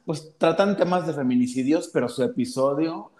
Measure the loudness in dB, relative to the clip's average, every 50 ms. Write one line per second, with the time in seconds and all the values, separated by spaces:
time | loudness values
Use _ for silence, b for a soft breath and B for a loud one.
0 | _ -8 -8 -8 -10 -16 -4 _ 2 2 4 4 2 2 2 2 2 2 2 0
1 | 0 -2 -4 -2 0 2 2 2 2 2 0 -2 0 2 2 0 0 -2 -2 -2
2 | -2 0 -2 -2 -2 -2 -2 -4 -4 -2 0 0 0 0 0 0 -2 -2 -4 -8
3 | -12 -16 b